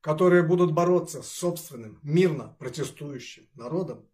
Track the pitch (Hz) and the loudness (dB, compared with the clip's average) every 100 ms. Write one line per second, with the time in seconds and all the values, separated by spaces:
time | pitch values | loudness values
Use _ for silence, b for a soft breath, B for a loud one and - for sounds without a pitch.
0 | - 156 180 175 160 175 175 156 175 180 | -2 4 6 6 6 4 2 2 2 2
1 | - 139 117 - 175 170 - 127 110 - | 0 -12 -14 -6 -6 -6 -12 -18 -18 -16
2 | 143 160 185 143 110 _ 135 143 135 - | 0 2 2 0 -10 _ -12 -8 -10 -10
3 | 143 135 - - _ 127 120 165 175 - | -14 -14 -16 -20 _ -16 -6 -6 -6 -10
4 | _ | _